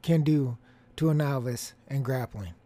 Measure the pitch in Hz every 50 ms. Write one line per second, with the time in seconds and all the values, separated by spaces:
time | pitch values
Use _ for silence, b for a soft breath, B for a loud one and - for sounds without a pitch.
0 | - 156 165 160 147 156 156 147 135 127 120 - b b b b b b b -
1 | 156 160 151 151 151 143 139 131 120 127 120 117 - - - _ _ - 139 139
2 | 131 123 131 127 120 - - 107 98 85 82 _ _